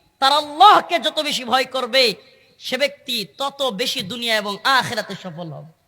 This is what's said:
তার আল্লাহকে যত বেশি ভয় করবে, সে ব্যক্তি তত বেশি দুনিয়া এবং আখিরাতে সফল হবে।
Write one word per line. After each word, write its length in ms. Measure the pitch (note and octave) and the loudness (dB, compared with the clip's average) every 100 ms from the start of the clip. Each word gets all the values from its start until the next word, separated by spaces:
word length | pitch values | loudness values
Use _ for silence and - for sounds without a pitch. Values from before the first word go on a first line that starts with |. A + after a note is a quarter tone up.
| _ _ | _ _
তার 120 | C4+ | 2
আল্লাহকে 640 | D4 D4 D4 G4+ F#4 - E4+ | 2 0 6 8 8 4 -2
যত 200 | C#4+ D#4 | -2 -4
বেশি 260 | D4 G3+ | -4 -6
ভয় 200 | B3 B3+ | -2 0
করবে, 500 | C4 C4 B3 C4 A#3+ F3 - _ _ _ | 0 -4 0 2 2 0 -10 _ _ _
সে 200 | - B3+ | -8 -4
ব্যক্তি 480 | C#4 C#4+ - A#3+ G3 - | -4 -4 -10 -8 -8 -8
তত 240 | C#4 C#4 | -8 -4
বেশি 400 | C4+ G3 A#3+ C4+ | -4 -4 -6 -6
দুনিয়া 340 | F#3 A#3+ A#3 A3 | -8 -8 -2 -2
এবং 220 | G#3 G3 | -2 -4
আখিরাতে 500 | B3+ C4 - A3+ - | 0 2 0 -6 -8
সফল 380 | F#3+ F#3 D#3+ E3+ | -12 -12 -14 -14
হবে। 240 | D3 D#3 _ | -14 -18 _